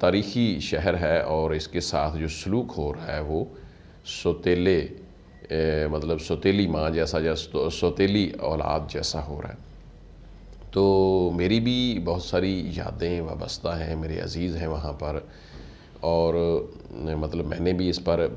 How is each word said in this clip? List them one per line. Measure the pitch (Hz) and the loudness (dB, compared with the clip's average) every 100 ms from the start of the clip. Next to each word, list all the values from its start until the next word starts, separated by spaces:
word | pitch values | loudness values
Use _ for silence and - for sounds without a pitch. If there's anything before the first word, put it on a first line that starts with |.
तारीख़ी | 90 101 101 120 117 80 | 2 4 0 0 0 0
शहर | - 76 92 | -2 0 2
है | 87 78 82 | 2 2 2
और | - 78 78 | 2 0 2
इसके | 78 - 87 | 0 -2 -4
साथ | - 76 76 78 | -2 0 0 -2
जो | 78 | -4
सलूक | 78 95 113 - | -4 -2 -2 -2
हो | - 73 | -4 -4
रहा | - - | -4 -6
है | 76 | -6
वो | 76 80 131 - - - - - - | -2 -2 -4 -10 -18 -20 -20 -18 -14
सौतेले, | - 87 80 90 87 92 85 | -2 -2 2 2 4 6 4
अ, | 73 - - - - - - 80 80 78 76 | 2 -8 -18 -20 -20 -20 -6 0 2 2 0
मतलब | 76 78 80 | -2 -2 -2
सौतेली | - 78 98 101 90 | -2 0 4 4 2
माँ | 78 80 | 2 0
जैसा | 80 80 85 | 2 0 2
या | 80 | 0
सो-, | 78 - 90 82 | 0 -2 -2 -2
सौतेली | - 87 85 98 101 92 - | 2 0 4 4 4 2 -2
औलाद | - 80 73 76 76 | -2 0 0 -2 -2
जैसा | 73 73 80 | -6 -4 -4
हो | 73 73 | -6 -8
रहा | 82 | -8
है। | - - - - - - - - - - - - | -12 -18 -20 -20 -20 -20 -20 -20 -20 -20 -18 -4
तो | 95 98 95 95 92 87 | 4 6 6 6 4 2
मेरी | 87 92 113 | 2 2 4
भी | 117 123 123 101 | 2 2 0 0
बहुत | 85 90 | -2 -2
सारी | - 90 95 92 85 | 0 0 2 0 -4
यादें | 82 82 78 85 87 | -6 -6 -4 -2 -2
वाबस्ता | 80 80 85 - 85 | -4 -6 -8 -6 -4
हैं, | 82 80 80 | -4 -4 -4
मेरे | 80 80 | -4 -4
अजीज़ | 85 85 87 80 | -6 -4 -4 -2
हैं | 82 | -4
वहाँ | 76 76 | -4 -6
पर | 73 76 73 - - - - - - - - | -6 -6 -6 -8 -18 -20 -18 -18 -20 -20 -4
और, | 80 85 82 | 2 4 4
अ, | 85 85 82 - - - 58 78 78 | 4 2 2 -2 -10 -16 -8 -4 -2
मतलब | 78 85 78 | -2 -4 -4
मैंने | 82 87 | 0 0
भी | 90 90 | 2 0
इस | 82 | 0
पर | 85 85 82 | 2 2 2